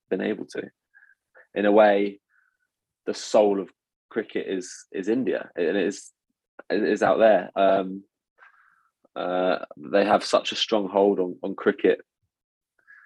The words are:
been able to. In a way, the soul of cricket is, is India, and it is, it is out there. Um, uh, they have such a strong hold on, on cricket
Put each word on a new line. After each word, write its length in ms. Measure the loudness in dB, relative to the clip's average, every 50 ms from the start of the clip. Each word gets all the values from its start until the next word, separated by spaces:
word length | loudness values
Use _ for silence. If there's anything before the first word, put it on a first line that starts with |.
| _ -6
been 120 | -4 -4
able 240 | -2 -4 -4 -6 -8 -12
to. 220 | -10 -12 -12 -12 -14 _ _ _ _ _ _ _ _ _ _ _ _ -20 -20 _ -4
In 100 | 0 2
a 60 | 4
way, 480 | 6 6 6 6 6 4 0 -2 -6 -10 _ _ _ _ _ _ _ _ _ _ _ _ _ _ _ _ _
the 80 | -10 -8
soul 460 | -8 -6 0 2 4 4 4 2 0
of 100 | -4 -8 _ _ _ _ _ _ _ _
cricket 380 | -8 -8 -8 -6 -6 -8 -6 -6
is, 380 | -6 -8 -8 -10 -14 -20 -18 _
is 160 | -10 -6 -4 -2
India, 420 | -2 0 0 -2 -2 -4 -6 -8 -6
and 100 | -4 -2
it 100 | -2 0 0
is, 340 | 0 -2 -4 -6 -12 -20 _ _ _ _ _ _ _ _ _ -18 -8 -4
it 140 | -2 -2 0
is 180 | 0 0 2
out 180 | 2 2 2 4
there. 320 | 4 4 4 4 0 -2 -2
Um, 480 | 0 2 2 2 2 0 -4 -8 -12 -14 _ _ _ _ _ _ _ -20 -20 _ _ _ _ _ _ _ _ _ _ _ _ -12
uh, 440 | -8 -6 -4 -2 0 0 0 0 -2 -4 -10 -16 -16
they 280 | -6 -2 0 2 2
have 200 | 4 2 2 2
such 260 | 0 0 0 0 -2
a 60 | -4 -4
strong 320 | -2 -2 -2 -2 -2 0
hold 300 | 2 2 4 4 2 2
on, 180 | -2 -4 -6 -8
on 140 | -10 -10 -8
cricket 460 | -4 -2 -2 0 2 2 0 0 0 -2 _ _ _ _ _ _ _ _ _ _ _ _ _ _ _ _ _ -20 -20 -20